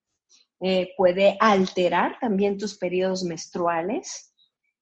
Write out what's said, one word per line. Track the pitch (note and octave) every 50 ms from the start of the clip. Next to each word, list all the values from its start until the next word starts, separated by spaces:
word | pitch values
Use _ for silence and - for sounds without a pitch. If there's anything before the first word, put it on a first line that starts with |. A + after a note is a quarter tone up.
| _ _ _ _ _ _ _ _ _ _ _ _
eh, | F3+ F#3+ F#3+ F#3 F3 F3+ -
puede | - F#3 F3 F3+ F#3+ G3 G3+ G3 G3
alterar | A3 A3 G3+ F#3+ F#3 F3+ - F#3 F3+ E3+ E3+ F3+ A3+ E4 - -
también | C4 A3+ G3 G3 G3+ G3+ G3+
tus | G3 G#3+ G3+ - -
periodos | F#3 F3+ F3+ F#3 F#3 F#3+ F#3 F#3
menstruales, | F#3 E3+ E3 D#3+ - - - F#3+ E3+ E3+ E3+ E3 E3+ G3 B3 F4+ - - - - - _ _ _ _ _ _ _ _ _ _ _